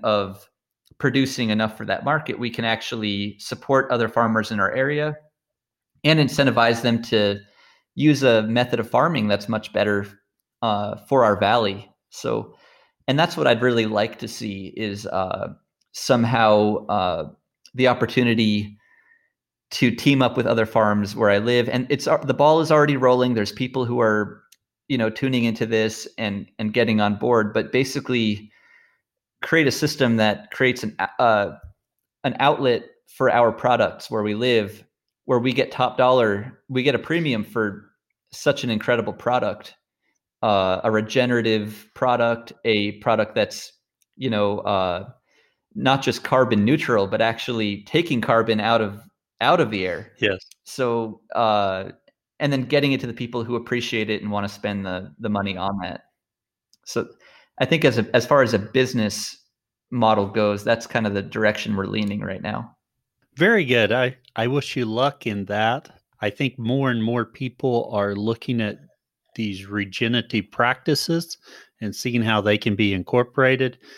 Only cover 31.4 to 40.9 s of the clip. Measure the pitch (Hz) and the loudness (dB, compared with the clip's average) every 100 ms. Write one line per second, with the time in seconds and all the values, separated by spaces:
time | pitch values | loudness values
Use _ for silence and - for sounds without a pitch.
31.4 | 98 104 - _ _ _ _ _ 139 - | 0 -6 -20 _ _ _ _ _ -6 0
32.4 | 139 147 131 113 - _ _ - 131 120 | 0 2 0 0 -4 _ _ -2 2 4
33.4 | 117 113 123 120 98 - - 110 107 104 | 4 2 2 2 0 -2 -6 -4 -2 -2
34.4 | 123 117 101 101 _ _ _ _ - 127 | 2 2 0 -8 _ _ _ _ -2 0
35.4 | 127 127 - - 127 - 127 131 110 98 | 2 0 -2 -2 -2 2 4 4 4 0
36.4 | 127 - - 127 131 123 - 165 156 113 | -6 -14 -6 -2 0 0 -2 -2 0 -2
37.4 | 104 117 104 98 - _ _ _ _ - | -4 -2 -2 -4 -16 _ _ _ _ -2
38.4 | 151 - 127 110 - 120 107 - 120 123 | -2 0 -2 -2 0 0 -2 -6 -2 -2
39.4 | 110 - - - _ _ _ _ _ _ | -2 -6 -14 -20 _ _ _ _ _ _
40.4 | 113 101 95 92 113 | 0 2 2 0 0